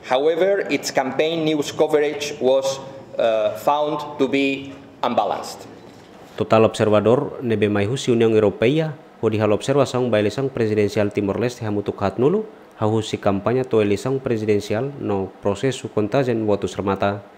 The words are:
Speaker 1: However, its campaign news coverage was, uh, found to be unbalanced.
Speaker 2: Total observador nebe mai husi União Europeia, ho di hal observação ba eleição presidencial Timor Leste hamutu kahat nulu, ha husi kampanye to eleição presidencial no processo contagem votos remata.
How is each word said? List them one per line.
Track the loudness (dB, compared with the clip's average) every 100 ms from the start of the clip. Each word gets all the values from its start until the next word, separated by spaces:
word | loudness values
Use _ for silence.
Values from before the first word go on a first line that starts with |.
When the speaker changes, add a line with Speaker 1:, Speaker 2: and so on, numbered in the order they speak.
Speaker 1:
However, | 0 0 2 2 2 0 -2
its | -4 -2
campaign | -2 -2 0 0 0 0
news | 0 -2
coverage | 0 2 4 2 -2 -8 -2
was, | 2 2 2 -4 -10 -16 -14 -2
uh, | 0 2 0 0
found | 0 2 0 -4 -8 -2
to | 0
be | 2 0 -2 -8 -16 -20 -6
unbalanced. | -2 0 -2 -4 -8 -14 -18 -20 -20 -20 -20 -20 -18 -8
Speaker 2:
Total | 2 4 4
observador | 4 2 4 4 2 0 -6
nebe | -4 0 2
mai | 2 0
husi | -2 0
União | 2 4
Europeia, | 4 2 2 2 2 -2 -6 -16 -2
ho | -2
di | 2
hal | 2 2
observação | 2 2 2 0 2
ba | 2
eleição | 2 0 -4
presidencial | 0 0 2 2 2 0
Timor | 0 -2 0
Leste | -2 -4
hamutu | -4 -4 -4 -2
kahat | -4 2
nulu, | 2 2 -4 -14 -20 -4
ha |
husi | 0 0 -2 -2
kampanye | 0 0 0 -2
to | 0 2
eleição | 2 0 -2 -4
presidencial | -2 -2 0 0 0 -4 -4 -6
no | -4 -4 -4 -4
processo | -4 -2 -2 -4 -6
contagem | -2 0 0 0 0
votos | 0 0 -2 -4
remata. | -2 0 0 -2 -10